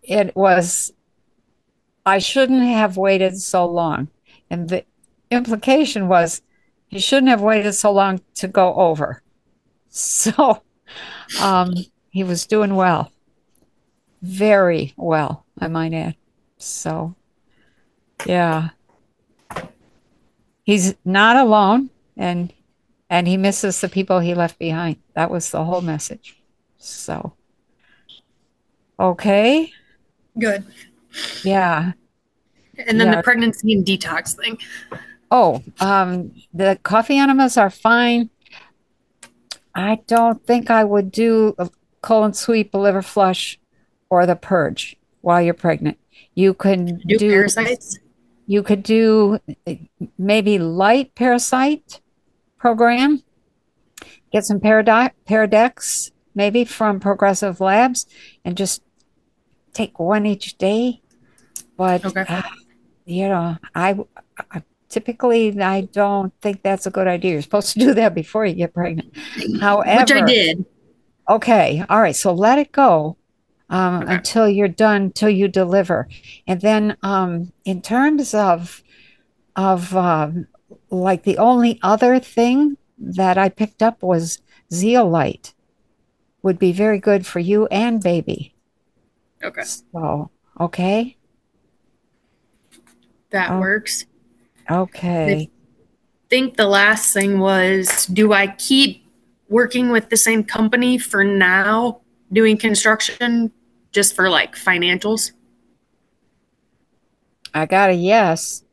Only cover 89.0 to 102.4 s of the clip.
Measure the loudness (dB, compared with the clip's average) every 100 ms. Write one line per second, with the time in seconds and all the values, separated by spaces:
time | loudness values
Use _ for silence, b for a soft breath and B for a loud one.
89 | _ _ _ _ -14 -12 -12 -14 _ -10
90 | -6 -6 -8 _ _ -8 -6 -4 -2 -2
91 | -4 _ _ _ _ _ _ _ _ _
92 | _ _ _ _ _ _ _ _ _ _
93 | _ _ _ -4 -2 -2 0 -2 -4 -10
94 | -10 _ _ _ _ _ -4 -4 -4 -6
95 | -4 -2 -2 -2 -6 _ _ _ _ _
96 | _ _ _ 0 0 0 2 4 4 2
97 | 0 0 0 2 2 2 2 0 -2 -2
98 | -2 2 4 4 0 -4 0 2 2 -4
99 | _ _ _ _ _ 0 0 -2 0 0
100 | 0 0 2 0 -2 -2 0 2 0 0
101 | -2 -2 0 2 2 2 2 0 -2 -6
102 | _ _ _ 2